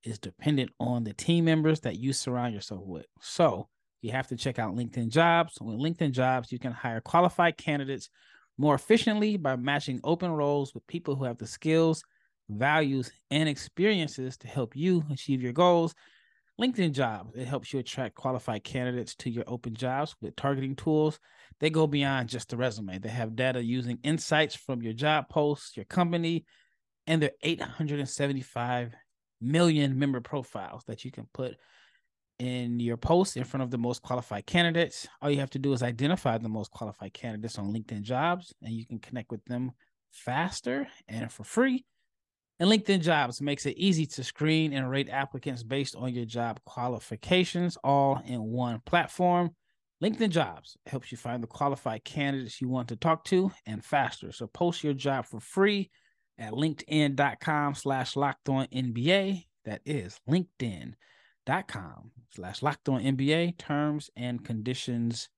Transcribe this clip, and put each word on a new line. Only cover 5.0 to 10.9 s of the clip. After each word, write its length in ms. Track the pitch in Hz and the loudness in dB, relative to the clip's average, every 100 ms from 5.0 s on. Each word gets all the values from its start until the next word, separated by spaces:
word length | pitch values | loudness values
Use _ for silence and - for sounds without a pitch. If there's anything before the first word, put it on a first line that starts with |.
| 117 | 0
Jobs. 500 | 123 170 170 165 - | 4 6 6 2 -4
With 160 | 113 110 | -8 -4
LinkedIn 360 | 151 170 156 | -4 0 -2
Jobs, 400 | 127 127 131 117 | 2 2 0 -2
you 60 | 123 | -8
can 140 | 131 | -8
hire 280 | 120 127 113 | -6 -4 -6
qualified 560 | - 170 175 - 170 165 | 2 4 4 4 2 2
candidates 520 | - 147 135 135 - _ _ - _ - | -2 -2 -2 -6 -10 _ _ -20 _ 0
more 160 | 147 | 4
efficiently 640 | 139 - 226 233 214 214 208 | 4 6 4 6 2 2 2
by 200 | 147 131 | 0 0
matching 440 | 123 147 147 127 | 0 0 0 -4
open 260 | - 170 180 | 0 0 0
roles 440 | 156 143 143 139 | 0 2 2 -2
with 120 | - | -8
people 300 | _ | _